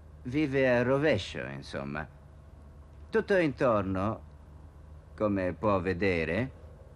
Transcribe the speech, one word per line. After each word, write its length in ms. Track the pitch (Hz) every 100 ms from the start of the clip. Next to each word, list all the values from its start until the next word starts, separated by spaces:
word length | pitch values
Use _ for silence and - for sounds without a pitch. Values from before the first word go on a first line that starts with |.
| - -
vive 520 | 127 143 151 135 131 120
a 60 |
rovescio, 640 | 123 139 151 110 - 71 65
insomma. 640 | 69 69 78 69 73 78 - - - - - - - - - -
Tutto 260 | 226 - 190
intorno, 840 | 160 123 135 107 95 95 101 110 - - - - - - - - - -
come 380 | 107 98 92
può 260 | 85 107 98
vedere, 720 | 87 87 98 85 80 87 135 - - - -